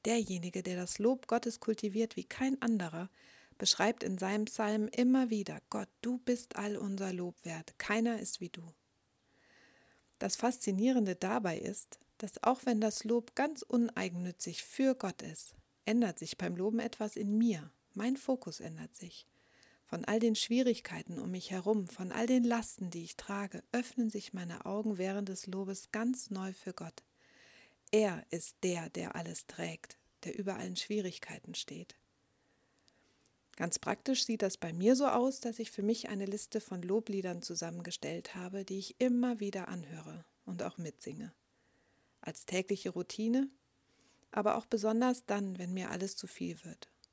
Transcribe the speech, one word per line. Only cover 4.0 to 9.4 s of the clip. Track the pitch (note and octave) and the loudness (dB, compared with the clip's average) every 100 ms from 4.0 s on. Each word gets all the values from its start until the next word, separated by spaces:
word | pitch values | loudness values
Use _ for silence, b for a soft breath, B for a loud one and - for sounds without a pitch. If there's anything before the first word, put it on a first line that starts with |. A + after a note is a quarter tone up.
in | - F#3 | -2 0
seinem | F#3+ G#3 G#3+ | 0 2 2
Psalm | - G#3+ G#3+ G#3+ | 2 2 2 0
immer | - B3 C4 B3 | 4 6 6 6
wieder: | G#3+ F#3 D#3 - | 2 -2 -8 -6
„Gott, | G#3 G3 _ | -6 -6 _
du | A#3 B3 | -4 0
bist | B3 A#3+ - - | 2 2 0 -2
all | G3+ G#3 | -4 -2
unser | G3+ G3 G3 | -2 -2 -2
Lob | F3+ F3+ - E3+ | -2 -4 -6 -8
wert, | D#3+ - - | -8 -10 -8
keiner | - G#3+ A#3 A3+ | 0 2 2 2
ist | G#3 - | 2 2
wie | F3 | -2
du.“ | - E3 - _ _ _ _ b b | -10 -16 -20 _ _ _ _ b b